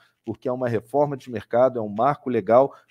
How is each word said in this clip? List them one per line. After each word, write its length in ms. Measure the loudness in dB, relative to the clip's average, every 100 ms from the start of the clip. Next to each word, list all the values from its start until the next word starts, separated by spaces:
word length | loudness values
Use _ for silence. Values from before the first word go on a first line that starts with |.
| _ _
porque 240 | -12 -8 -6
é 40 |
uma 160 | -4 -2
reforma 480 | -4 -4 -2 -2 -4
de 140 | -10
mercado, 480 | -12 -4 0 2 0
é 40 |
um 60 | -6
marco 400 | -2 -2 -2 -2
legal 460 | -2 4 4 4 0 _